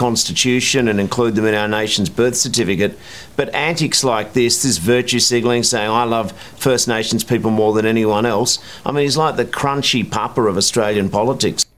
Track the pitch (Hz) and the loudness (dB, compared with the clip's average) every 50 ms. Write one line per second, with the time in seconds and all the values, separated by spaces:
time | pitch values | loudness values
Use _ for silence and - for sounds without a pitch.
0 | 123 120 117 110 - - 82 - - 127 123 127 123 - - 135 123 113 107 101 | 0 0 0 0 -2 -2 -2 0 0 2 2 2 2 2 0 2 2 2 2 0
1 | 98 95 - 120 120 117 107 104 107 110 107 107 104 107 107 107 110 107 - - | 0 0 0 2 2 2 2 2 2 2 2 2 0 0 0 -2 0 -2 0 0
2 | 101 80 - - 117 127 123 - - 120 110 117 110 87 98 85 101 101 - - | -2 -2 0 0 0 2 2 0 -2 -2 0 -2 0 0 2 0 0 -2 -2 -6
3 | - - - - - - - - 143 139 - - 143 160 170 160 156 139 - - | -16 -18 -18 -18 -20 -10 -4 -4 -4 -2 -2 -2 -2 -2 -2 -2 -2 0 0 0
4 | - 131 117 107 107 - - 127 123 120 117 - - 135 110 82 80 104 123 123 | 0 0 0 0 -2 -2 0 0 2 2 2 0 0 -2 -2 0 2 2 2 2
5 | 123 123 123 120 113 - 123 120 110 120 120 120 113 - 127 113 104 107 110 117 | 2 0 0 0 0 2 2 2 2 2 2 2 0 0 0 0 0 0 2 2
6 | 120 117 117 113 110 95 - - - - - - - 135 127 117 - - 113 110 | 2 2 0 0 -2 -4 -8 -12 -18 -20 -14 -2 0 0 2 2 2 0 0 -2
7 | 113 - - 110 - - 123 110 104 113 110 107 107 107 107 110 107 110 113 113 | -2 -2 -2 -4 -2 0 -2 0 0 0 0 2 2 2 2 2 2 2 2 2
8 | 113 107 104 104 113 120 110 98 123 120 - - - - - - - - 135 147 | 2 2 2 2 2 0 0 0 0 -2 -2 -4 -6 -12 -18 -8 -6 -4 -2 0
9 | 143 143 127 151 156 156 127 123 120 120 - - - 139 139 143 135 - - 123 | 0 0 0 0 0 0 0 -2 -4 -4 -4 -2 0 0 0 0 0 0 0 0
10 | 98 - - 110 107 117 - - 117 107 92 95 98 - - 120 110 104 107 104 | -2 -2 0 0 0 0 0 0 2 2 2 2 0 0 0 0 0 2 2 0
11 | 95 95 80 101 110 123 135 131 - 95 69 - - - _ | 0 0 0 0 0 0 0 0 -2 -2 -2 -2 -6 -8 _